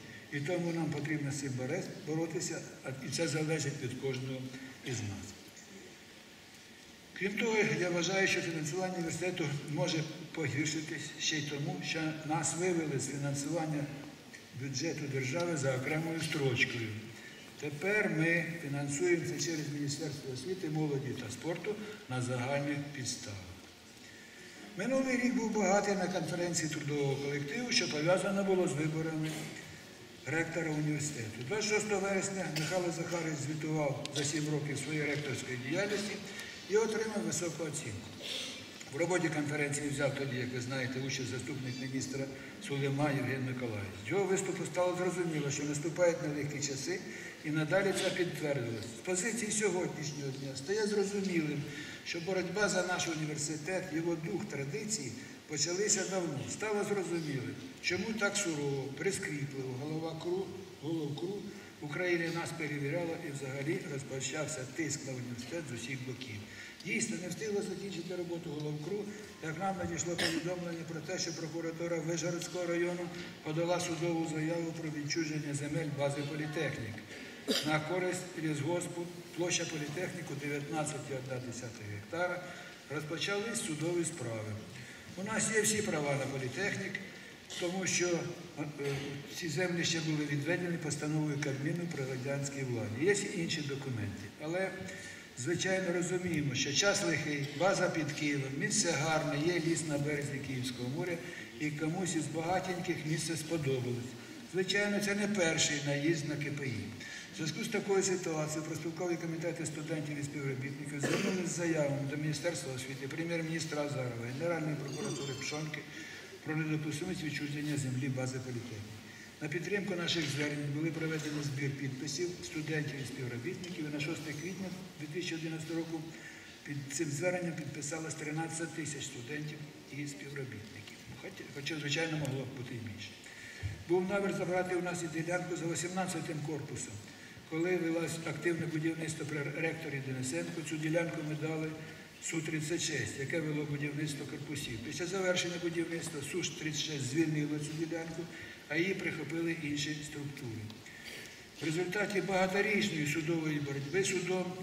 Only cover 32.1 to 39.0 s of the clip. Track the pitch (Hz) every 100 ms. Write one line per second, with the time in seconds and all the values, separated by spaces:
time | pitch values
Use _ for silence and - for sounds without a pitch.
32.1 | 196 180 190 160 151 156 185 175 165 156
33.1 | 170 160 147 131 151 156 156 143 123 -
34.1 | 147 143 156 151 147 143 127 143 156 147
35.1 | 143 143 120 - 123 123 175 202 202 -
36.1 | - - - - - - 208 226 220 220
37.1 | 208 165 160 170 160 160 - 120 98 101
38.1 | - - - - - - - - 143